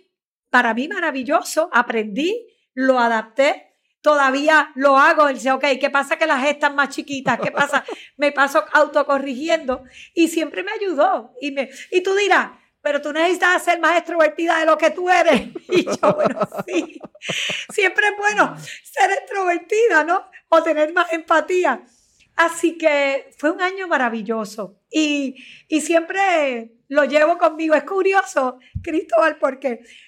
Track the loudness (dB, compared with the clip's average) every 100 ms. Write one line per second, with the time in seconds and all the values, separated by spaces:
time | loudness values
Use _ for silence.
0 | _ _ _ _ _ 0 2 -2 -6 -4
1 | -4 -4 -2 -2 -2 -2 0 0 0 -2
2 | -4 -4 -4 -4 -10 _ _ -2 0 2
3 | 2 0 -4 0 0 -2 -10 _ _ _
4 | 0 2 2 2 4 4 2 0 4 6
5 | 6 4 2 0 -2 0 0 0 0 0
6 | -2 -2 0 0 -2 0 0 0 -2 -4
7 | -10 -6 -4 -2 -2 -2 0 -2 -4 -14
8 | -16 -4 -2 0 0 0 2 2 2 0
9 | 0 -2 -4 -6 -2 -2 -2 -8 -10 -20
10 | -6 0 0 0 -4 -6 -8 -6 -4 2
11 | 2 0 -6 -12 -8 -6 -8 -10 -4 -2
12 | 0 0 2 2 0 -8 _ _ -4 -4
13 | -4 0 0 2 2 2 0 0 2 0
14 | 0 2 2 2 0 2 2 2 2 0
15 | 2 4 4 2 0 -14 -2 0 0 0
16 | 0 2 0 -2 -6 -8 -6 -6 -6 -10
17 | -20 _ -10 -6 -6 -8 -6 0 0 2
18 | -2 0 0 2 0 -2 -16 -20 -12 -6
19 | -4 -4 -6 -4 -2 -2 -2 0 2 2
20 | 0 -2 -6 -20 0 2 2 0 0 0
21 | -2 -2 0 0 2 0 0 -2 -8 _
22 | _ _ _ 0 0 0 -2 0 2 2
23 | 0 -2 -8 -4 -2 0 -2 -4 -2 0
24 | 0 -4 -4 -6 -6 -10 -12 _ _ 0
25 | 0 0 -4 -8 -18 -20 -4 -2 2 0
26 | 0 -2 0 0 0 -4 -10 _ -4 0
27 | 2 4 2 4 0 0 0 0 0 0
28 | 2 2 0 0 -2 -4 _ -12 -6 -4
29 | 0 2 2 2 -4 -2 -6 -6 -14 -20